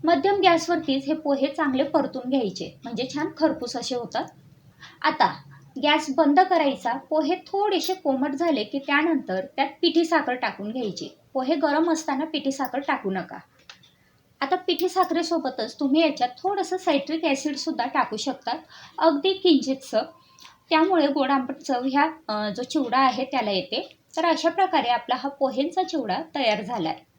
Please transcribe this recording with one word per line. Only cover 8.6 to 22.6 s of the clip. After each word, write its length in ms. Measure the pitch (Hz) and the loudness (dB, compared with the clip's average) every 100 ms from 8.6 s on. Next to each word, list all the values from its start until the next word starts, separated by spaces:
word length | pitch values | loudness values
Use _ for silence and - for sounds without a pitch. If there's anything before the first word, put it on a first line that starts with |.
की 160 | 208 277 | -2 -6
त्यानंतर 680 | 277 285 320 294 - 190 190 - | 0 2 4 0 -2 -6 -6 -2
त्यात 120 | 285 - | -4 0
पिठी 240 | 339 320 330 | 2 2 2
साखर 280 | 330 262 | 2 0
टाकून 380 | 247 226 - 208 | -2 -4 -6 -8
घ्यायची. 380 | 240 220 160 151 - _ | -6 -6 -6 -12 -16 _
पोहे 220 | 269 254 320 | -6 -2 0
गरम 360 | 294 285 339 | 2 2 2
असताना 340 | 311 - 269 311 | 0 -2 -4 -4
पिठी 260 | 302 269 | -4 -4
साखर 280 | 262 262 262 | -4 -4 -4
टाकू 320 | 277 277 196 | -4 -4 -2
नका. 260 | 190 180 - - _ _ - _ _ _ _ _ _ | -6 -8 -14 -20 _ _ -20 _ _ _ _ _ _
आता 140 | 277 359 | -2 -2
पिठी 340 | 370 339 349 | 0 0 0
साखरेसोबतच 880 | 381 359 339 330 330 277 - - - | 0 2 0 0 -2 -2 -4 -8 -2
तुम्ही 220 | 277 294 | 2 4
याच्यात 280 | 320 - 247 - | 4 2 -4 -2
थोडंसं 340 | 370 392 359 370 | -4 -2 -2 -2
सायट्रिक 480 | 359 285 277 320 320 | 0 0 0 -2 0
ॲसिडसुद्धा 600 | 269 302 294 - - 247 | 0 -2 -4 -6 -4 -2
टाकू 320 | 277 247 214 | 0 0 -2
शकता, 340 | - 240 - 294 - - - - | -6 -6 -6 -6 -8 -20 -18 2
अगदी 360 | 320 285 370 | 4 4 0
किंचितसं. 680 | 381 370 277 233 269 - 220 - - _ _ - _ _ | 2 4 4 4 -4 -2 -2 -2 -12 _ _ -20 _ _
त्यामुळे 380 | 311 339 359 294 | 2 4 4 2
गोड 240 | 285 254 | 2 2
आंबट 240 | 269 254 269 | 0 -2 -10
चव 280 | - 254 | -4 -2
ह्या, 280 | 262 269 311 320 - | 0 2 0 -2 -8
अ, 220 | 214 214 | -6 -4
जो 140 | 208 | -6